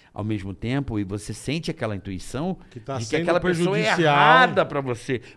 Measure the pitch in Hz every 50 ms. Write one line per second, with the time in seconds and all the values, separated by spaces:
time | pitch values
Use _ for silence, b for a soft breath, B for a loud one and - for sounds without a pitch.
0 | b b b - 104 107 107 101 92 98 95 - - 113 127 143 139 - 113 104
1 | 101 92 101 104 - - - - - 131 143 170 156 - 151 - 123 107 104 95
2 | - 101 95 - - - - 127 160 190 180 - - - - 120 110 - 135 127
3 | 113 110 147 156 170 170 170 175 175 180 180 160 175 185 196 208 214 220 185 175
4 | 165 151 143 143 147 - 247 262 254 - - 185 160 - 151 143 135 127 120 -
5 | - - 131 110 B B B